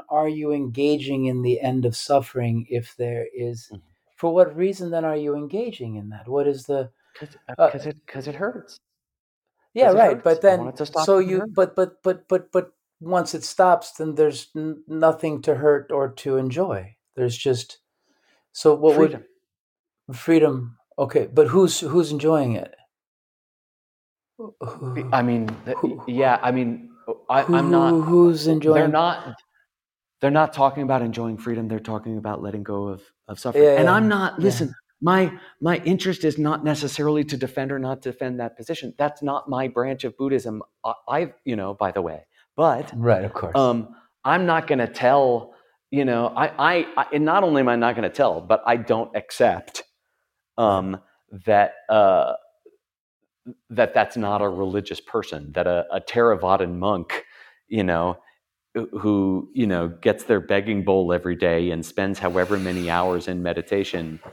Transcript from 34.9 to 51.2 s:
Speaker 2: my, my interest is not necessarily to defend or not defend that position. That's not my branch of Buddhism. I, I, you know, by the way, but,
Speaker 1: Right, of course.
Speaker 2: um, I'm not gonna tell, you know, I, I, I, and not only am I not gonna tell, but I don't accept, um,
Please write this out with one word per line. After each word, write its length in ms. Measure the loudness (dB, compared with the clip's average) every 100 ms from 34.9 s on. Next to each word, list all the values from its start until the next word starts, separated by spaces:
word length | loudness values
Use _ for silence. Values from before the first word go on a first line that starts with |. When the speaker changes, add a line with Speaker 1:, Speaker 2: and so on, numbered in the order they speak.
| _
Speaker 2:
my, 300 | 2 2 2 -2 -16 _
my 160 | -2 -2 0
interest 380 | 0 -2 -2
is 140 | -2 0
not 260 | -2 -2
necessarily 600 | -2 -2 -4 -2 0 0 -2
to 120 | -4
defend 340 | -6 -6 -6
or 80 | -6
not 220 | -6 -6
defend 380 | -8 -8 -8 -6
that 180 | -8 -10
position. 360 | -10 -10 -10 -4
That's 240 | -4 -4
not 260 | -6 -6 -4
my 180 | -4 -4
branch 360 | -2 -4 -4
of 140 | -8 -6
Buddhism. 460 | -2 -2 -4 -10 -14 _
I, 100 | -10 -8 -4
I, 260 | -4 -4 -8 -6
you 100 | -6
know, 180 | -6 -4
by 160 | -4
the 100 | -2
way, 240 | -6 -8 -16 _ _ 0
but, 380 | 2 2 -4 -2
Speaker 1:
Right, 280 | 2 2
of 100 | 0
course. 220 | -6 -2 2
Speaker 2:
um, 400 | 2 0 -4 -16 _ _ 0
I'm 200 | 2 2
not 220 | 0 0
gonna 200 | -2 -2
tell, 640 | 0 2 4 4 0 -4 -18 _ _ _
you 120 | -2
know, 240 | 0 0 -2 -2
I, 120 | -4
I, 400 | 0 0 2 -2 -4
I, 80 | -2
and 100 | 0 2
not 180 | 2
only 180 | 2 2
am 80 | 2
I 60 | 2
not 200 | 0 0
gonna 140 | -2
tell, 320 | 0 0 0
but 200 | 0 0 2
I 120 | 0
don't 380 | 0 -2 -2 -8
accept, 680 | -8 2 2 2 -8 -16 -18 _ _ _ _ _ _ 0
um, 360 | 2 2 -2 -8 _ _